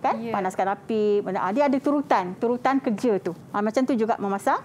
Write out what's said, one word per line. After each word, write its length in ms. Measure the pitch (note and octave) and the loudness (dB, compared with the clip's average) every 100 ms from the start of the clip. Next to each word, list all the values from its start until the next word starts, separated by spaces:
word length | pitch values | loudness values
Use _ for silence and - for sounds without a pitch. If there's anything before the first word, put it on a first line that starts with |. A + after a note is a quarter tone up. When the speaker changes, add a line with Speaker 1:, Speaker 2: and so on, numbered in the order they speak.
Speaker 1:
Kan? 160 | - A#3 | 0 -2
Speaker 2:
Ya. 160 | A#3 G#3 | -2 -2
Speaker 1:
Panaskan 320 | F#3 F#3+ F#3+ | -2 -2 -2
api. 560 | G3+ - A3 G#3 G#3 | -2 -2 0 2 2
Mana, 240 | G#3 F#3+ F#3 | 0 -2 -2
ah, 20 | |
dia 100 | G#3+ | 2
ada 140 | D4 C4 | 2 2
turutan, 560 | D4 C#4+ C#4 A#3 F3+ F#3+ | 2 0 2 2 2 -4
turutan 400 | A#3 A#3+ B3+ C#4 | -2 0 2 0
kerja 400 | C4 G3 B3+ G3 | 0 0 0 0
tu. 160 | F#3 E3 - | -2 -8 -6
Ah, 160 | G#3 | -2
macam 240 | G#3+ G#3+ C4 | 0 0 2
tu 80 | B3+ | 2
juga 240 | A3 - | 0 0
memasang 400 | G3 G3 C4+ F4+ | -2 -2 0 -2